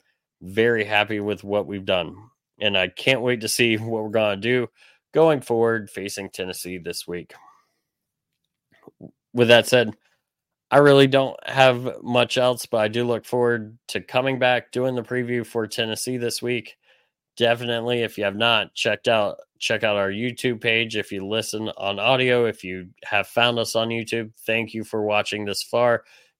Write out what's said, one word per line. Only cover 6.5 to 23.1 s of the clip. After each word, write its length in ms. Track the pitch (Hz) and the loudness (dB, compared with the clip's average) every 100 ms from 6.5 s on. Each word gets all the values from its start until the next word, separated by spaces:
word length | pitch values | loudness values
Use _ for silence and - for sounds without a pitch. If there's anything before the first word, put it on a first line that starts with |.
| 90 90 92 | -10 -10 -10
this 280 | 82 - - | -10 -10 -10
week. 280 | 87 - - - _ _ _ _ _ _ _ _ _ _ _ _ _ - - - - _ | -10 -12 -20 -20 _ _ _ _ _ _ _ _ _ _ _ _ _ -20 -20 -20 -20 _
With 160 | 120 117 | 2 8
that 180 | 117 - | 8 8
said, 240 | 127 110 - _ _ _ _ _ _ _ | 4 2 -4 _ _ _ _ _ _ _
I 60 | 135 | 6
really 300 | 143 139 135 | 8 8 6
don't 300 | 135 131 - - | 4 0 -4 -4
have 560 | 131 131 120 123 - | 4 4 4 -2 -8
much 360 | - 123 120 - | -2 0 2 2
else, 280 | 123 120 - | 0 0 -2
but 120 | 117 | 0
I 100 | 107 | 0
do 160 | 113 | 0
look 220 | 120 113 - | -2 -2 -2
forward 520 | 127 120 117 107 117 - | 0 2 0 -4 -14 -10
to 100 | 104 | -10
coming 400 | 90 127 135 131 | -4 -2 -2 0
back, 320 | 123 123 - | 2 0 -2
doing 240 | 127 131 123 | -4 -2 -4
the 80 | |
preview 420 | 110 127 120 120 113 | -4 -6 -4 -4 -4
for 220 | 117 107 | -6 -4
Tennessee 480 | - 113 110 - 127 | -4 -4 -6 -6 -6
this 260 | 117 - | -6 -6
week. 360 | 120 123 - - _ _ _ _ _ - | -4 -6 -8 -18 _ _ _ _ _ -2
Definitely, 640 | 117 117 120 117 117 123 | 0 0 -2 -4 -2 -2
if 160 | 110 - | -2 -4
you 60 | |
have 120 | 101 101 | -4 0
not 380 | 117 110 95 | 0 0 -2
checked 340 | - 117 104 - | -4 -2 0 2
out, 300 | 113 101 - - _ | 2 0 -4 -14 _
check 240 | - 110 | -4 -2
out 120 | 110 101 | 0 0
our 140 | 98 | 0
YouTube 500 | 101 123 117 127 110 | -2 -6 -4 -4 -2
page. 360 | 117 113 113 110 | 0 0 0 -4
If 160 | - | -6
you 140 | 98 98 | -8 -4
listen 440 | 110 104 107 110 - | -4 -4 -6 -8 -6
on 220 | 98 101 | -6 -2
audio, 460 | 110 131 127 123 117 | 2 2 2 2 0
if 180 | 104 | -2
you 260 | 92 92 90 _ | -10 -12 -12 _
have 240 | - | -4